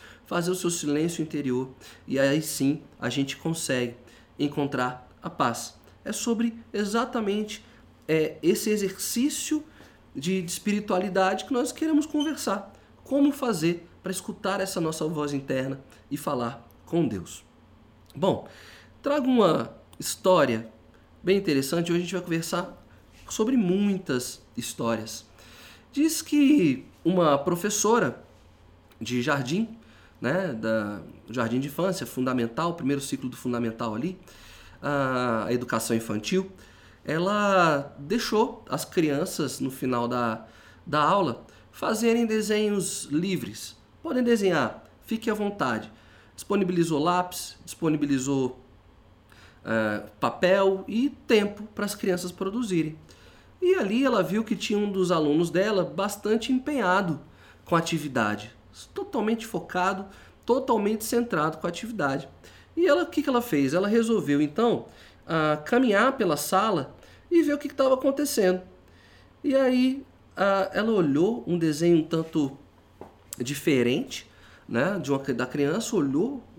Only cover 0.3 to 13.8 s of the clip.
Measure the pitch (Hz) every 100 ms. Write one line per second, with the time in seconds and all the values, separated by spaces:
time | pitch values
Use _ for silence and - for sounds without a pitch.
0.3 | 180 170 185 175 170 147 147 170 170 156
1.3 | 147 139 123 131 - - - - 131 139
2.3 | 151 151 - 135 151 - - 123 131 139
3.3 | - 165 165 - 127 120 117 - - -
4.3 | - 143 147 139 135 123 135 - - 165
5.3 | - 131 160 - - - - - 214 -
6.3 | 226 233 - - 202 208 226 247 247 202
7.3 | 208 214 - - - - - - 160 151
8.3 | - 165 214 214 214 196 - - 233 277
9.3 | - - 302 - - - - - - 151
10.3 | 190 170 - 208 208 208 185 196 185 190
11.3 | 214 - 247 285 - 320 302 302 302 302
12.3 | 277 - 202 - - - - - 277 285
13.3 | 277 247 180 160 170